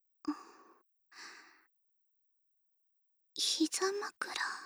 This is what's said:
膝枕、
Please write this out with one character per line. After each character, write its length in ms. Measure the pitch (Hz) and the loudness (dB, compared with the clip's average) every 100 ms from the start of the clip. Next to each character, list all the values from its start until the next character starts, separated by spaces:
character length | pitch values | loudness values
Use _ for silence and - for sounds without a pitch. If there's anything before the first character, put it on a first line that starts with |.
| _ _ - - - - - - _ _ _ - - - - - _ _ _ _ _ _ _ _ _ _ _ _ _ _ _ _ _ - | _ _ -6 -6 -10 -20 -20 -20 _ _ _ -16 -16 -16 -20 -20 _ _ _ _ _ _ _ _ _ _ _ _ _ _ _ _ _ 0
膝 560 | - - 320 - 381 | 2 4 4 4 2
枕、 420 | 403 415 - - - - - | 2 -4 -4 -4 0 0 -2